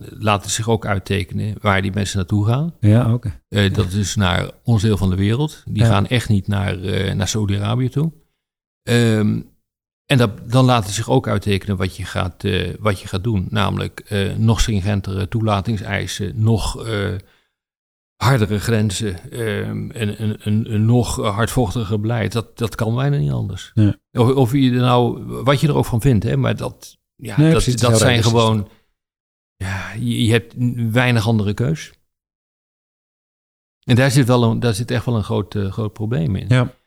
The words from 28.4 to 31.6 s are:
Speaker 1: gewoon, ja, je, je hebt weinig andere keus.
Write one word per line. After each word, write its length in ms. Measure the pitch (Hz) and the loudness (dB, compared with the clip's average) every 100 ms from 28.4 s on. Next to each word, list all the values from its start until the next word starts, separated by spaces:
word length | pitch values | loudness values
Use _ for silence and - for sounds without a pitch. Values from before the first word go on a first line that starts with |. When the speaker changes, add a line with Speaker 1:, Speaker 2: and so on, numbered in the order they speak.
Speaker 1:
gewoon, 280 | 113 110 104 - _ _ _ _ _ _ _ - | 4 2 -2 -12 _ _ _ _ _ _ _ -12
ja, 360 | 95 95 90 110 | -8 -8 -8 -6
je, 260 | 120 117 | -2 0
je 80 | 117 | 2
hebt 220 | 117 - - 123 120 113 | 2 0 -2 -2 -2 0
weinig 340 | 113 123 120 110 | 2 4 2 2
andere 280 | 113 101 | 2 0
keus. 380 | 101 | 0